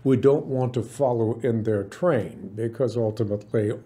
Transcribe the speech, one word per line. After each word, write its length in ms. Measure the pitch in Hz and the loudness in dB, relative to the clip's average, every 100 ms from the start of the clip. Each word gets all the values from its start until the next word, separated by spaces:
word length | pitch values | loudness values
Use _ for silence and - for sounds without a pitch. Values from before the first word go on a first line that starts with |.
We 140 | 135 120 | 2 4
don't 260 | 135 147 | 6 4
want 300 | 139 131 123 | 0 -2 -2
to 80 | 120 | -2
follow 580 | - - 135 120 110 120 | -6 -2 0 2 0 0
in 200 | 127 113 | 0 0
their 220 | 110 104 | 0 -2
train 680 | - - 180 127 85 - 95 | -2 -2 0 2 -2 -10 -12
because 440 | 107 113 117 123 117 | -6 -4 0 0 0
ultimately 720 | 110 107 104 104 - 113 107 120 | -2 0 -2 -2 -2 0 0 -2